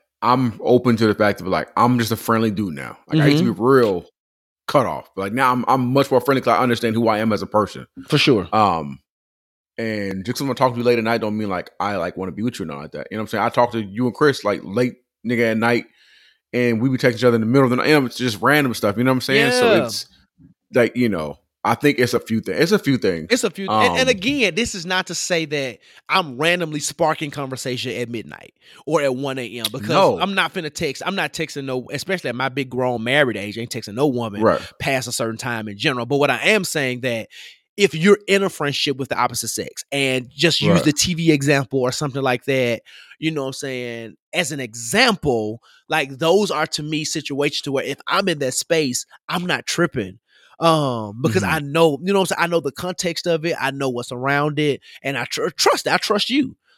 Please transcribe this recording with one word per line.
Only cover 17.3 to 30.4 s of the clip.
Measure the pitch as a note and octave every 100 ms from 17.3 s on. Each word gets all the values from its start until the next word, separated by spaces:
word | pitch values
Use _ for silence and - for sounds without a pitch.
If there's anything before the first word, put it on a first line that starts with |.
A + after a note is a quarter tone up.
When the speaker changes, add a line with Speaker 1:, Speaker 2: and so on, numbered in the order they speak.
Speaker 1:
in | A#2
the | A2
middle | C3+
of | B2+
the | B2+
night, | C#3+
and | D3+ B2
it's | -
just | B2 G2+
random | A#2+ D3 C3+
stuff, | G#2+ G#2 G2
you |
know | B2+
what | B2+
I'm |
saying? | - C3+ C#3
So | B3 A#3+
Speaker 2:
Yeah. | F#3 A#2+
Speaker 1:
it's, | G#2+ - _ _ _ - _ _
like, | B2 A#2 A#2+
you | A#2+
know, | F2+ D2+ - _ _ G2+
I |
think | A#2+ D3 C3+
it's | A#2+
a | -
few | - A2+
things. | G#2 F2
It's | E3+
a | G#3
few | C#3 B2+
things. | G2 E2+ D#2+
Speaker 2:
It's | A#3+
a | G3+
few, | - F#3+
and, | G#3+ G3+ F3
and | B3+
Speaker 1:
Um, |
Speaker 2:
again, | G#3 G#3+ C#4+ G3+
this | E3 A#3
is | G3
not | E3+ F#3 F3+
to |
say | E3 - E3+ D3+
that | D3 C3 G#2+ _ - -
I'm | F#3+ D#3 A#2+
randomly | D#3+ F3+ D#3+ D3
sparking | - - D#3+ D3+ D3
conversation | D3 C3+ B2+ C3 B2 B2
at | G2 A#2
midnight | A2+ D2 - - _ _ -
or | - D#3
at | C#3 B2+
one | C#3 C3
A | A2+ A#2
M | G#2+
because | B2+ G#2
Speaker 1:
No. | F#3+ E3+ G2
Speaker 2:
I'm | F#3+
not | F#3+